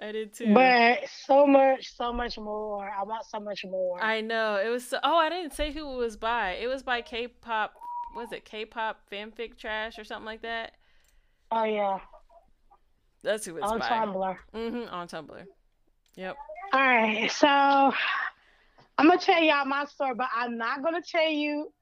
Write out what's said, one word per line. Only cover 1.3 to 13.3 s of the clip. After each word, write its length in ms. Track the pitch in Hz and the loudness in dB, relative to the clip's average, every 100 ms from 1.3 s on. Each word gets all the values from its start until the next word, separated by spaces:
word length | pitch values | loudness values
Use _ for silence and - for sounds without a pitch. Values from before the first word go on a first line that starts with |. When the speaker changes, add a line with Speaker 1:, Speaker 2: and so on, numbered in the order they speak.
| 277 285 | 6 8
Speaker 2:
much, 500 | 277 269 262 - - | 8 6 4 -2 -8
so 160 | 240 | -6
much 240 | 240 240 - | -4 -6 -8
more. 540 | 214 214 214 202 196 | -8 -8 -6 -8 -8
I 120 | 196 | -8
want 200 | 196 226 | -8 -8
so 160 | - 220 | -8 -10
much 240 | 208 190 | -10 -10
more. 380 | 190 185 180 180 | -6 -2 -2 -2
Speaker 1:
I 180 | 220 220 | -2 -2
know. 360 | 220 226 220 202 | -2 -2 0 0
It 60 | 220 | 0
was 180 | 247 247 | -2 -4
so, 120 | 262 | -2
oh, 140 | 269 330 | 2 2
I 140 | 311 | 2
didn't 240 | 349 320 | 0 -6
say 180 | - 302 | -6 -6
who 220 | 285 294 | -6 -8
it 20 | 254 | -4
was 220 | 233 208 | -6 -4
by. 320 | 226 233 196 | -4 -2 -2
It 140 | 180 233 | -2 -4
was 160 | 269 | -6
by 180 | 254 240 | -4 -4
K-pop, 720 | 240 240 240 _ 240 220 208 - 960 960 960 | -4 -8 -8 _ -6 -4 -4 -6 -10 -10 -10
was 180 | 988 - | -10 -10
it 120 | - | -12
K-pop 640 | - 214 220 233 220 202 - | -12 -14 -12 -8 -8 -8 -12
fanfic 460 | 202 214 214 226 - | -14 -12 -12 -14 -12
trash 420 | 233 214 220 220 | -8 -6 -8 -10
or 60 | |
something 220 | 214 214 214 | -14 -14 -12
like 160 | 220 | -12
that? 300 | 226 226 226 - _ _ _ _ _ _ - | -10 -8 -10 -16 _ _ _ _ _ _ -4
Speaker 2:
Oh, 140 | 226 | 0
yeah. 360 | 220 214 202 190 - - _ - _ _ _ _ _ _ _ _ | 0 0 0 -2 -6 -20 _ -20 _ _ _ _ _ _ _ _
Speaker 1:
That's 240 | 170 | -4